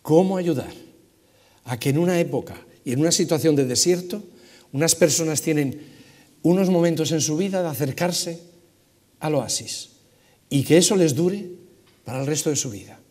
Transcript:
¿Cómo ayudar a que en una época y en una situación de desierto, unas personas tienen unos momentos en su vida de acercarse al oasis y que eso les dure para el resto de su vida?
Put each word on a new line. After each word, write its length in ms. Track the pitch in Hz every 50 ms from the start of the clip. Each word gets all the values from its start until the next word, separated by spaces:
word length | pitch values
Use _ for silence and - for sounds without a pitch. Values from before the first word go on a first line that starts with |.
¿Cómo 360 | _ - 151 160 190 190 190
ayudar 360 | 185 180 170 160 127 - - - - - - - _ _ _ _ _ _ _ _ _ _ _ _ _ _
a 140 | 120 123 113
que 120 | - 143
en 80 | 135 151
una 220 | 175 175 180 170
época 360 | 170 139 139 131 - - 101 - - - - - _
y 80 | - 120
en 80 | 127
una 100 | 151 170
situación 460 | 170 - 175 151 170 151 - 160 151
de 100 | 139 139
desierto, 560 | 127 123 113 - 165 180 180 180 - - 208 - - - - - - - - - _ -
unas 220 | 135 156 165 165
personas 480 | - 185 165 135 - 165 160 156 135 -
tienen 400 | 160 160 147 143 135 117 - - - - - - - - - _ _ _ _ _
unos 280 | 160 175 190 196 180
momentos 400 | 185 170 170 170 165 147 156 139
en 100 | 160 160
su 160 | 147 151 151
vida 260 | 151 196 202 190 185 180
de 60 | 165
acercarse 720 | 147 113 147 135 131 - 175 175 175 - - 175 165 165 - - - - _ _ _ _ _ _ _ _ _ _ _ _
al 160 | - 156 151
oasis 560 | 139 117 - - - 113 - - - - - _ _ _ _ _ _ _ _ _ _ _ _
y 120 | - 139 135
que 160 | - 151 170
eso 160 | 180 - 214
les 220 | 190 175 160 135
dure 340 | 123 170 180 190 202 208 - - - - - - _ _ _ _ _ _
para 160 | - 117 131
el 60 | 135
resto 220 | 135 156 147 - 165
de 80 | 151
su 140 | 139 - 135
vida? 300 | 107 98 90 - - - _ _